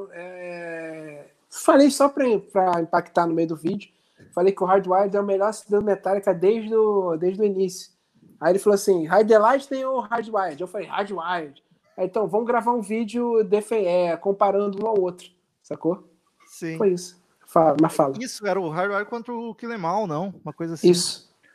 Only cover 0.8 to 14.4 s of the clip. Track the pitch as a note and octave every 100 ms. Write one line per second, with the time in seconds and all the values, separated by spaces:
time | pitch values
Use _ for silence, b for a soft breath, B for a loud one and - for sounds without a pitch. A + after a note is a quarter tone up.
0.8 | D#3+ D#3+ D#3 D3 - _ _ - - D4
1.8 | C#4+ - C#4+ C#4+ B3+ G3+ - G3 F#3 E3+
2.8 | E3 F3 F3 - E3+ E3 E3 D#3+ D#3+ G3+
3.8 | - b b b b - F#3+ G3 F#3 G3
4.8 | F3+ F#3 G3+ G3+ G3+ G3 G3+ G#3 - G3+
5.8 | G#3+ G3 F#3 G3 G3+ E3+ F#3 A3+ G#3+ A3
6.8 | G#3+ G3+ F3+ D#3+ F3+ F#3+ G#3+ F#3+ F#3+ F3+
7.8 | - _ _ _ _ - D#3+ F#3+ G#3 G3+
8.8 | G3+ F#3 D#3+ F#3 G#3+ G#3+ A3 C4+ - C4
9.8 | C4 C4 G#3 A#3 A3 G#3+ F#3 D3 F3+ G#3+
10.8 | E3 F3+ G3+ F#3 E3 F3+ D3+ - _ _
11.8 | _ - F3+ A3 F#3+ G#3 A#3 A#3+ A3 A#3+
12.8 | G3 A3 A3 A#3+ A#3+ A3+ G3+ G#3 G#3 A3+
13.8 | F3+ F3+ F3 E3 G3 G3